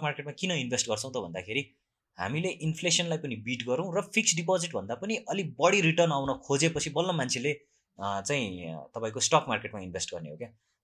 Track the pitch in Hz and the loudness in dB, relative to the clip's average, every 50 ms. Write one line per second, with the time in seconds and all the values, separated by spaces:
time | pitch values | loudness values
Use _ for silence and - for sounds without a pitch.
0 | 156 147 143 - 143 147 139 - - 185 180 151 123 123 123 120 - 117 110 107 | 2 -2 -4 -4 -8 -10 -8 -4 -2 -2 0 0 0 0 0 0 0 0 0 -2
1 | 131 135 - 127 101 85 82 92 90 95 110 135 139 - _ _ _ _ _ _ | -2 -4 -4 -4 -4 -4 -6 -8 -6 -4 -4 -4 -4 -4 _ _ _ _ _ _
2 | _ _ _ - 87 98 131 156 165 185 - - 151 156 156 - - 180 160 - | _ _ _ -6 -4 -2 -2 0 -2 -2 -4 -2 -2 -2 -2 0 0 2 2 4
3 | 175 165 165 160 160 139 120 107 107 117 127 120 120 123 123 131 175 196 165 196 | 2 2 0 -2 -2 -4 -6 -6 -4 -4 -4 -4 0 0 0 0 0 0 -2 -2
4 | 196 202 - 220 220 - - 160 175 165 190 185 165 175 139 104 95 98 117 - | -2 2 0 2 2 4 2 2 2 2 2 2 2 -2 -4 -4 -4 -4 -6 -6
5 | 190 208 226 - - - 151 196 190 147 123 - 143 175 185 208 180 165 160 170 | -2 -4 -4 -4 -2 -2 -2 -2 -2 -4 -2 4 4 6 6 6 6 4 6 6
6 | 170 165 151 139 135 139 131 - - - 139 135 156 165 165 156 - 156 135 151 | 4 4 4 2 2 0 -2 -2 0 0 2 4 4 4 2 2 -4 -2 0 0
7 | 170 185 180 156 131 123 - 123 120 147 147 - - _ _ _ _ _ _ - | 0 2 2 0 0 0 0 0 0 -2 -2 -2 -8 _ _ _ _ _ _ -6
8 | 98 101 98 98 95 - 147 143 120 101 92 90 87 82 80 78 67 - _ 117 | -4 -2 -2 -2 0 0 0 0 0 -2 -4 -6 -6 -8 -8 -8 -10 -10 _ -4
9 | 113 110 110 127 - - - 151 143 135 113 104 107 104 - 104 92 92 87 92 | -4 -4 -2 0 2 6 6 4 4 4 -2 -2 -2 -4 -8 -8 -10 -6 -6 -6
10 | - - - 85 80 76 76 80 117 113 - _ _ _ _ _ | -6 -4 -6 -8 -10 -10 -10 -12 -12 -14 -14 _ _ _ _ _